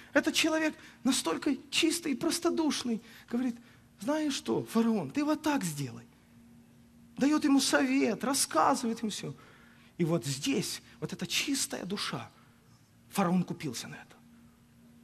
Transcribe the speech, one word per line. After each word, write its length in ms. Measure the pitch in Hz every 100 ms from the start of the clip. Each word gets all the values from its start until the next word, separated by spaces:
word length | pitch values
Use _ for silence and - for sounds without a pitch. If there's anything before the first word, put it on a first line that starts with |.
| -
Этот 200 | 294 302
человек 400 | - 311 311 311 - - -
настолько 520 | 254 - - - 302 - -
чистый 440 | - 320 - 302
и 20 | 233
простодушный. 840 | 330 - 349 339 302 - 247 220 - - -
Говорит: 260 | 240 262 233 - - - -
«Знаешь 340 | 226 311 302
что, 300 | 277 226 226
фараон, 480 | - 226 233 220 139
ты 120 | 285
вот 200 | 302 302
так 200 | 302 277
сделай». 420 | 175 147 127 117 - - - - - - - - - - - -
Дает 260 | 277 302
ему 160 | 294 269
совет, 640 | - 285 262 269 254 196
рассказывает 800 | 233 277 - 320 - 269 233 226
ему 100 | 214
все. 240 | - 147 - - - - - - -
И 60 | 160
вот 200 | 170 139
здесь, 560 | 131 269 214 - - - -
вот 140 | -
эта 140 | - -
чистая 580 | - - 269 - 247 175
душа, 420 | - - 131 113 - - - - - _ - -
фараон 340 | - 175 180
купился 440 | - - 147 - 143
на 60 |
это. 220 | 151 - - - - - - - - - -